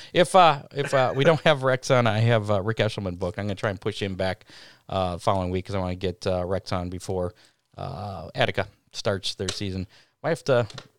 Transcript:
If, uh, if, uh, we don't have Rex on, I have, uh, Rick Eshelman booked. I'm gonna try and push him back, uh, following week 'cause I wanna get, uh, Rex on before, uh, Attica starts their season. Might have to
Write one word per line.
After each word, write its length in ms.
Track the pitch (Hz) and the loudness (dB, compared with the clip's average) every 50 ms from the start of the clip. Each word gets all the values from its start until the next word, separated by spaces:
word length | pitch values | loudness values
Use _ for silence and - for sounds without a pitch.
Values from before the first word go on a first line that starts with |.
| - - | -10 -2
If, 240 | - 165 180 - - | 2 2 4 6 8
uh, 280 | 185 175 160 143 143 - - - | 8 8 8 6 2 -4 -8 -6
if, 180 | 143 143 151 - | -4 -2 0 2
uh, 200 | 135 127 117 - | 2 2 2 2
we 80 | 135 143 | 4 4
don't 160 | 165 160 143 | 4 4 4
have 220 | - 165 151 135 131 | 4 2 4 4 2
Rex 260 | 131 131 131 - - | 0 0 0 2 2
on, 180 | 135 123 120 | 4 4 4
I 100 | 113 101 110 | 4 2 4
have, 320 | 117 117 120 110 104 107 | 4 4 4 2 2 2
uh, 100 | 104 98 | 0 0
Rick 160 | 92 110 110 | 0 0 0
Eshelman 400 | - 107 110 - 113 101 92 87 | 0 0 0 0 -4 -6 -6 -6
booked. 220 | 90 98 90 - - | -4 -4 -4 -4 -4
I'm 60 | 101 | -6
gonna 100 | 104 95 | -6 -4
try 140 | - - 110 | -4 -4 -4
and 100 | 95 95 | -4 -4
push 220 | - 110 101 - | -6 -6 -4 -4
him 140 | 107 98 95 | -4 -4 -4
back, 300 | 92 95 95 90 - _ - - - - - - _ _ - | -2 -2 -2 -4 -6 _ -20 -20 -20 -20 -20 -20 _ _ -4
uh, 280 | - 95 92 90 87 | -2 -2 -2 -2 -2
following 320 | 82 - 113 98 95 90 90 | -2 0 0 0 0 0 -2
week 140 | 92 92 90 | -4 -4 -4
'cause 100 | - 101 | -4 -4
I 40 | 98 | -4
wanna 160 | 92 90 90 | -4 -4 -4
get, 320 | 90 98 92 87 - - | -4 -4 -4 -4 -4 -2
uh, 160 | 98 92 90 90 | -2 -2 -2 -2
Rex 280 | 87 98 92 - - 101 | -2 -4 -4 -4 -4 -4
on 160 | 92 90 90 | -4 -4 -6
before, 440 | 92 87 - - 95 92 90 87 - _ _ _ _ _ _ _ - | -8 -8 -8 -6 -4 -4 -4 -6 -8 _ _ _ _ _ _ _ -14
uh, 520 | 92 95 95 92 85 101 101 95 85 85 - - | -12 -12 -10 -10 -10 -10 -10 -12 -12 -14 -6 -2
Attica 320 | 131 123 104 - - 92 - _ _ _ _ | -2 0 0 0 -4 -6 -6 _ _ _ _
starts 440 | - - - 113 98 92 - - - | -12 -6 -4 -4 -2 -2 -4 -6 -6
their 120 | - 101 | -6 -6
season. 400 | 90 - - 104 95 92 95 90 - _ - _ _ _ _ - | -6 -6 -6 -6 -6 -6 -6 -8 -8 _ -20 _ _ _ _ -4
Might 60 | 151 | -4
have 140 | 165 - - | -4 -2 0
to 220 | - 131 120 120 - - - - _ _ | 2 2 2 2 0 -6 -16 -20 _ _